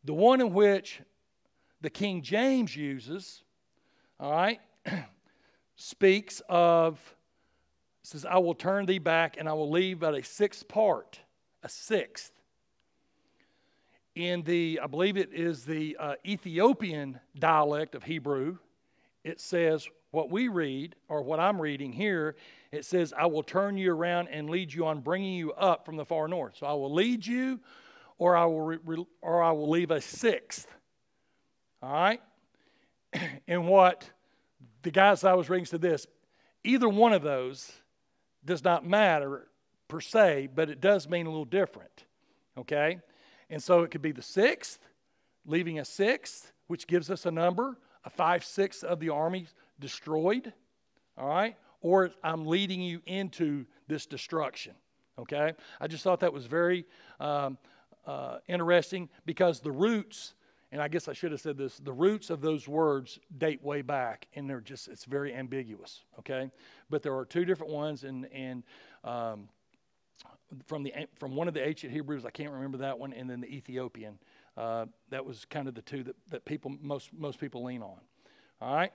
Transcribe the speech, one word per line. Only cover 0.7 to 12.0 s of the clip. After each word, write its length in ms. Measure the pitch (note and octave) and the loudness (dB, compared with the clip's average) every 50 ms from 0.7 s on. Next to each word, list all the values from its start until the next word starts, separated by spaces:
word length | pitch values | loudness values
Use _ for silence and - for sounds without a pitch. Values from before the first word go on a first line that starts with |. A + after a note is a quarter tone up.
| G3+ G3 G3 - - - - _ _ _ _ _ _ _ _ _ _ _ _ _ _ _ | 6 4 0 -8 -16 -16 -20 _ _ _ _ _ _ _ _ _ _ _ _ _ _ _
the 80 | D#3 D3+ | -10 -10
King 320 | _ - G3+ G#3 F#3 F3 | _ -4 -4 -2 -2 -4
James 520 | C#3 - F#3+ G#3+ B3 C4+ C4+ B3+ A#3 E3+ - | -4 0 0 2 4 4 4 2 0 0 -4
uses, 680 | D3 D3 C#3 C#3 C3 A2 B2+ D#3+ G3 F3+ - - - _ _ _ _ _ _ _ _ _ _ _ _ _ _ _ _ | -6 -6 -6 -6 -8 -8 -10 -12 -12 -12 -16 -20 -20 _ _ _ _ _ _ _ _ _ _ _ _ _ _ _ _
all 120 | C#3 C#3+ | -4 0
right, 300 | D3+ D#3+ F3+ G#3 A#3 - _ _ _ _ _ | 2 2 2 2 0 -4 _ _ _ _ _
<clears throat> 180 | - G3+ F3+ C#3 - _ _ _ _ _ _ _ _ _ _ _ _ _ | -6 -6 -6 -8 -12 _ _ _ _ _ _ _ _ _ _ _ _ _
speaks 640 | - - - - _ G3 F#3+ F#3+ G#3 G3+ - - - - - | -18 -18 -18 -2 _ 6 6 6 6 0 -6 -14 -14 -6 0
of, 680 | F3+ F3 E3+ E3+ E3+ E3 E3 E3 D#3 - - - - _ _ _ _ _ _ _ _ _ _ _ _ _ _ _ _ _ _ | 4 6 6 6 6 6 4 2 0 -4 -18 -20 -20 _ _ _ _ _ _ _ _ _ _ _ _ _ _ _ _ _ _
says, 200 | - - D3 C3+ | -18 -16 -14 -6
"I 140 | - F3 F#3 | 2 4 4
will 160 | F3+ E3+ E3 | 4 4 0
turn 320 | - - F3+ G3 G3+ G3 | 0 0 0 0 0 2
thee 140 | F3+ F#3+ F#3 | 0 0 2
back 360 | D3 E3+ E3 E3 E3 D#3+ - | 2 4 4 4 4 2 -2
and 120 | D3 D#3 D#3 | -6 -4 -2
I 40 | |
will 180 | D#3 D#3 D3+ D3 | -2 -2 0 2
leave 280 | D#3 F3 F#3+ F#3 F#3 E3 | 2 2 2 2 -2 -2
but 160 | E3+ D#3+ D3 | 0 0 0
a 80 | C#3 | -2
sixth 460 | B2+ - - - G#3 G3 - - - - | -6 -8 0 0 0 0 0 -8 -18 -4
part," 520 | - G#3 A3 G3+ D#3 G#2+ - _ - - _ _ _ _ _ _ _ _ | 0 2 4 4 2 0 -4 _ -20 -20 _ _ _ _ _ _ _ _
a 60 | - - | -18 -16
sixth. 640 | - - - - A3 F#3+ | -16 -14 -4 0 0 0